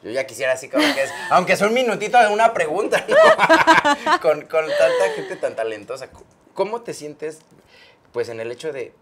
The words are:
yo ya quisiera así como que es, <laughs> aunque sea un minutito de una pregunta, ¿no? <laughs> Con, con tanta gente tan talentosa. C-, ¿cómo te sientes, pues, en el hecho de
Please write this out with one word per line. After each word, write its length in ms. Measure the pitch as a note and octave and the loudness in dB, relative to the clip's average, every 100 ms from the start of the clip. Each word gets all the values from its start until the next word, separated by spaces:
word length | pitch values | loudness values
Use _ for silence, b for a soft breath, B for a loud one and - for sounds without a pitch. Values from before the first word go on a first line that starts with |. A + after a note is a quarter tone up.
yo 80 | F2+ | -8
ya 160 | B2 C3 | -8 -8
quisiera 260 | A#2 C3 | -6 -2
así 160 | B2+ C3 | -2 -2
como 140 | - | 0
que 200 | D3+ C3+ | 0 0
es, 60 | C3+ - | -4 -6
<laughs> 100 | - | 0
aunque 240 | D#3 F3+ F#3 | 2 2 2
sea 120 | G3+ | 2
un 60 | |
minutito 460 | A#3 B3 F#3+ G#3 A#3+ | 0 0 -2 2 4
de 80 | G#3+ | 4
una 260 | G#3 A3+ | 4 2
pregunta, 500 | A3+ D#3+ D#3+ A3 G3+ - | 2 -2 -2 -2 -2 2
¿no? 60 | C#4+ | 6
<laughs> 1040 | D#4+ - G3+ D#4+ - D#4+ D4+ C#4+ - F4 | 6 6 4 4 6 4 4 0 0 0
Con, 200 | - D4+ | 2 -2
con 240 | - D#3+ D#3 | -2 -4 -2
tanta 440 | C#5+ - - A#2+ - | 2 2 2 0 -2
gente 220 | - - | -10 -6
tan 180 | - A2+ | -8 -4
talentosa. 500 | A2+ G#2+ G2+ C3 B2+ | -8 -8 -12 -14 -14
C-, 60 | - _ _ _ | -20 _ _ _
¿cómo 280 | - F#3+ A#3 | -6 -6 -6
te 120 | A#3 | -10
sientes, 460 | D3+ D3 D3 D3+ D#3 _ _ b b b b _ | -14 -14 -12 -12 -14 _ _ b b b b _
pues, 180 | A#2+ A#2 | -8 -8
en 100 | A2+ | -8
el 120 | A2+ | -10
hecho 200 | A#2+ D#3+ | -10 -10
de 220 | C#3 A#2 _ | -10 -12 _